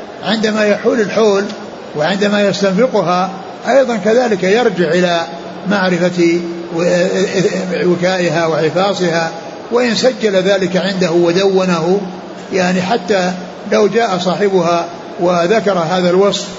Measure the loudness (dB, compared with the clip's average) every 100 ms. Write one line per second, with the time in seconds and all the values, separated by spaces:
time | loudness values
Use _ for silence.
0 | -14 -10 -4 -2 0 0 2 2 2 0
1 | 0 2 2 2 0 -6 -14 -14 -12 -2
2 | -2 0 0 2 0 2 0 2 2 2
3 | 0 0 0 -6 -12 -10 0 2 2 0
4 | 2 2 2 0 2 2 2 2 0 2
5 | 2 0 -2 -8 -12 -10 -2 0 0 2
6 | 0 2 2 2 -2 -8 -8 -2 0 2
7 | 2 0 -2 0 0 -2 -4 -2 0 2
8 | 0 0 0 0 0 0 0 0 0 0
9 | 0 0 -2 -6 -14 -14 -4 0 0 2
10 | 0 0 0 0 2 2 0 0 -2 -2
11 | 0 2 2 2 2 2 2 0 2 0
12 | -2 -12 -14 -14 -6 -2 0 0 0 -2
13 | 0 0 0 -4 -10 -12 -2 2 2 2
14 | 0 0 -2 0 2 2 2 0 -2 -8
15 | -14 -2 0 2 2 2 2 0 0 0
16 | 2 4 2 2 -6